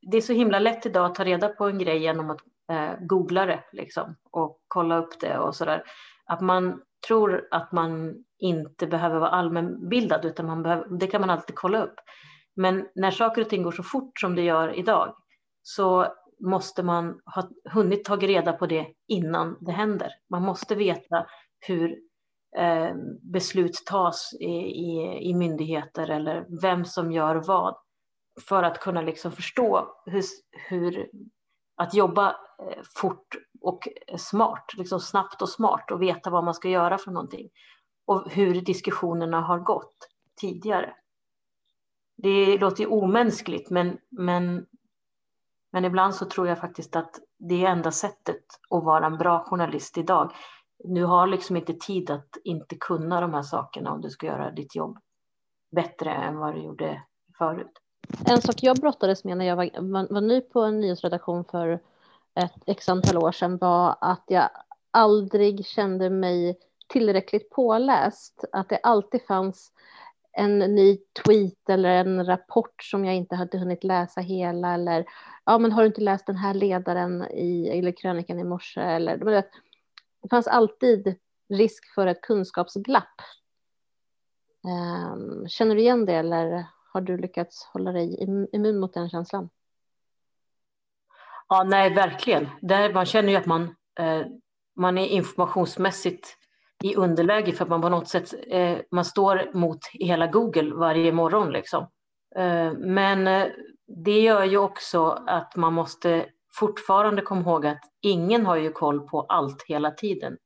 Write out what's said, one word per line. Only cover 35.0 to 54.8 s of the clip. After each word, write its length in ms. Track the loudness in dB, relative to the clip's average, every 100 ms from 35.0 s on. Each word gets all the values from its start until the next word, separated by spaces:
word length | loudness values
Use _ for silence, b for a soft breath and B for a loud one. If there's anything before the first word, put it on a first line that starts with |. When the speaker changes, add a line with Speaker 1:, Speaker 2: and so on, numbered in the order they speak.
| -2 -4 -4 -6
Speaker 1:
och 80 | -8
smart, 420 | 0 0 0 -4
och 100 | -2
veta 280 | -2 -2 -2
vad 140 | -2
man 100 | -2
ska 160 | -4 -2
göra 280 | 2 2 0
för 140 | -6
någonting 380 | -10 -10 -14 -16 b b b b _ -2
och 260 | -2 -2
hur 300 | 0 2 2
diskussionerna 800 | -2 -4 -4 -4 -4 -2 -2 -2
har 180 | 0 -2
gått 500 | 0 -2 -4 _ -20 _ _ _
tidigare. 520 | -10 -8 -2 -2 -2 -10 _ _ _ _ _ _ _ _ _ _ _ _
Det 400 | 2 4 4 4
låter 260 | 2 0
ju 60 | 0
omänskligt, 800 | 2 4 4 2 0 -6 -8 -2
men, 280 | -2 -2 -4 _
men, 560 | -6 -2 0 0 -4 -8 _ _ _ _ _ _ _ _ _ _
men 140 | -2 0
ibland 300 | 2 2 0
så 100 | -6
tror 220 | -2 -2
jag 120 | -2
faktiskt 360 | -6 -12 -6 -4
att 240 | -6 -14 -20 _
det 280 | -4 0 2
är 40 |
enda 220 | 2 -2
sättet 520 | -2 -6 -8 -8 -8 _ -20 _
att 140 | -2
vara 220 | 4 2 2
en 120 | 0
bra 260 | 2 2
journalist 540 | 0 -2 -2 -4 -8 -8
idag. 340 | 0 2 2 B B B B _
Du 260 | -4 -2
har, 240 | 4 4 4
liksom, 300 | 0 -2 -4
inte 160 | -4
tid 380 | -10 -6 -6 -4
att 260 | -8 -8 -16
inte 320 | -8 -8 -10 -12
kunna 460 | -4 -4 -2 -2
de 120 | -2
här 100 | -4
sakerna 480 | -4 -6 -6 -10 -10
om 100 | -8
du 80 | -10
ska 180 | -10 -8
göra 240 | -6 -8
ditt 240 | -10 -10
jobb 220 | -8